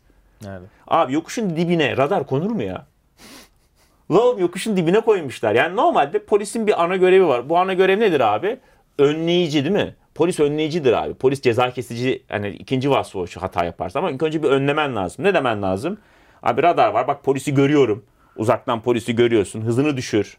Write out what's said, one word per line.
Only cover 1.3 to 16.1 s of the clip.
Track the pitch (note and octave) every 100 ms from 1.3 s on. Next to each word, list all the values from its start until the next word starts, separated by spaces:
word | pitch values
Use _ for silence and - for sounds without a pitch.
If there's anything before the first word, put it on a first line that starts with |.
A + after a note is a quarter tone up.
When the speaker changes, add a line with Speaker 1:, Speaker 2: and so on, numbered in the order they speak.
| - G#3 D#3
Speaker 2:
dibine | E3+ E3+ C3 G#2
radar | C#3+ F#3+ C3+
konur | C3+ G3
mu | A3
ya? | G2+ F2+ - _ _ _ - - - _ _ _ _ _ -
La | E3
oğlum | B3 A3
yokuşun | F3 F#3+ A3+ F#3+
dibine | D#3+ G3+
koymuşlar. | A#3 G3+ C#3 - A2 A2+
Yani | D#3+ F#3+
normalde | E4+ G#3 C#3+ G#3
polisin | - G#3 G3+ A#3 G3+
bir | -
ana | E3+ F#3+
görevi | F#3 F#3 F3
var. | B2 C3
Bu | E3+
ana | F#3+
görev | F#3 F#3+ G3
nedir | A3+ D3
abi? | A2+ G#2+ F#3 C4 _ _ _ -
Önleyici | C#3+ D#3 E3 F3 E3+ D3
değil | C#3 G3
mi? | F2+ - _ -
Polis | E3+ E3+
önleyicidir | D3 D3+ D#3 E3+ C3
abi. | F#2 D#2
Polis | - C3 C3+
ceza | A#2+ A#2 B2
kesici, | B2+ - A#2+ B2+ - -
hani | G#2 G#2
ikinci | - - C3 C#3
vasfı | B2+ F#2+ G2
o | F2
şu | F2
hata | F2+ F2+ E2+
yaparsa. | - E2+ C3+
Ama | F#3
ilk | C3
önce | C#3+ D#3
bir | D3
önlemen | C3+ C#3 D3+ D3 A2+
lazım. | F2+ - F3+
Ne |
demen | F3 C3 G#2
lazım? | G2 F#2+ D3+ G#3+ _